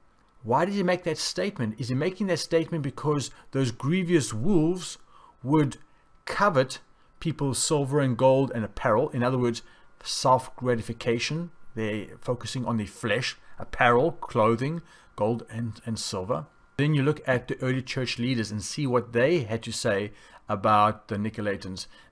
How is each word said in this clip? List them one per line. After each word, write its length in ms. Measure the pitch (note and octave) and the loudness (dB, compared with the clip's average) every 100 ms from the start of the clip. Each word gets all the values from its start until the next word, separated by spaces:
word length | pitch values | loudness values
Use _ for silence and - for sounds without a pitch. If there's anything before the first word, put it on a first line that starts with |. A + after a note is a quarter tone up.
| _ _ _ _ | _ _ _ _
Why 240 | A2 C3 F3+ | 0 0 2
did 80 | |
he 80 | G3+ | 0
make 220 | F#3 F3+ | 0 0
that 120 | F3 D#3 | -2 -4
statement? 640 | - - G3 G3+ A2 - | -4 -2 -4 -2 -4 -4
Is 80 | A#2+ | -4
he 60 | |
making 320 | B2+ E3+ F#3 G3 | -2 -2 -2 -2
that 140 | E3 | -2
statement 420 | - E3 D#3+ E3+ | 0 0 0 -4
because 480 | C#3 - D3+ D3 A#2 - - | -4 -4 0 0 -2 -10 -6
those 180 | C3+ B2+ | -2 -2
grievous 640 | - C3+ F#3 E3+ E3+ A#2+ | -2 0 0 2 2 2
wolves 640 | A2 D3+ F3+ D#3 F#3 D#3+ - - - - _ | 0 4 4 4 0 -6 -14 -20 -20 -20 _
would 360 | B2+ D#3 C#3 - - _ _ _ - | 2 2 2 -2 -18 _ _ _ -8
covet 540 | - G3+ C#3+ C3+ - - _ _ - | 0 2 4 0 -4 -16 _ _ -6
people's 400 | E3 - C#3 A#2 | -6 -2 -2 0
silver 400 | - D3 C3+ D3 | 0 0 2 2
and 160 | C3+ | 2
gold 380 | A#2 C3 C3+ C3+ | 4 6 6 4
and 120 | A#2 G#2 | -2 -4
apparel? 420 | - B2+ A2 C#3+ | -2 2 4 2
In 140 | B2+ | 0
other 160 | B2 C3 | 0 2
words, 240 | A#2+ A2+ - - - - | 0 -2 -10 -20 -20 -16
self-gratification, 1500 | - - C3+ C3 - - B2 A#2 A2+ A2+ B2+ A#2 - D#3 F3 - - | -8 -2 4 4 2 -4 -2 0 -2 -4 -2 -2 -2 -4 -8 -12 -12
they're 440 | A2 A2 G#2+ - - | -6 -4 -4 -8 -10
focusing 460 | - B2 A2 C3+ A2+ | -6 -6 -6 -6 -2
on 100 | A#2 | -2
the 80 | |
flesh, 540 | G2 - A#2 A2 - - - - | -4 -6 -2 0 -2 -8 -16 -12
apparel, 540 | - - B2 A#2+ D#3+ | -10 2 4 6 2
clothing, 720 | - - A#2 G#2+ A#2 C3+ E3 - - - - | -2 -4 2 4 2 -2 -6 -10 -20 -20 -2
gold 300 | G#2+ A#2 - | 0 0 -6
and, 320 | A2+ A#2 - - | -8 -8 -8 -8
and 120 | G#2+ | -6
silver. 460 | - G2+ F#2 C#3+ D3+ _ _ - | -4 -6 -4 -4 -6 _ _ -2
Then 160 | D3+ | 2
you 80 | D3 | 4
look 180 | C3+ D3+ - | 2 0 0
at 200 | B2 - | -2 -2
the 140 | C3+ | -4
early 200 | C3 C3 | -2 -2
church 360 | B2+ C#3 B2 - | -4 -6 -4 -2
leaders 320 | A#2+ A#2+ G2+ | -2 -2 -2
and 120 | G#2+ | -6
see 240 | - - C#3 | -6 -4 0
what 260 | A#2+ G#2 | 0 0
they 280 | A#2 C3+ F3 | 2 4 2
had 220 | G#2+ A2+ | 0 -4
to 80 | A#2 | -4
say 380 | A2 A#2+ G2+ G#2 - - - - | -4 0 0 -2 -10 -20 -20 -6
about 600 | G#2 G#2+ G#2 G#2+ A2 - | -2 4 6 4 2 -6
the 80 | G2+ | -4
Nicolaitans. 680 | G#2+ G#2+ G#2 G2 F#2+ F#2 - - - | -4 -4 -4 -4 -8 -12 -14 -18 -10